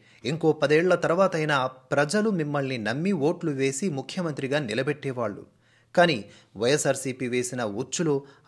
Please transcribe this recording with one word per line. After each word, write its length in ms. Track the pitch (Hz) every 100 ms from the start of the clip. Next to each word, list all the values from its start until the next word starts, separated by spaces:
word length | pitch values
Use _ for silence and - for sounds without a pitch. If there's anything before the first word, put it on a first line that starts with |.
| _ _
ఇంకో 280 | 117 160 160
పదేళ్ల 420 | 151 143 151 180
తర్వాతైనా 720 | 175 156 170 190 170 151 143 127
ప్రజలు 640 | - _ 143 147 214 220
మిమ్మల్ని 480 | 180 147 143 131 127
నమ్మి 340 | 107 135 185
ఓట్లు 380 | 180 143 175 156
వేసి 380 | 135 135 131 196
ముఖ్యమంత్రిగా 680 | 135 127 190 170 143 135 147
నిలబెట్టేవాళ్ళు. 880 | 120 113 139 147 139 123 110 92 - _ _ _ _
కానీ 300 | - 175 120 - - _ 95
వైఎస్ఆర్సీపీ 720 | 120 147 147 123 135 120 127
వేసిన 360 | 123 123 127
ఉచ్చులో 580 | 110 101 131 - 160 139 - -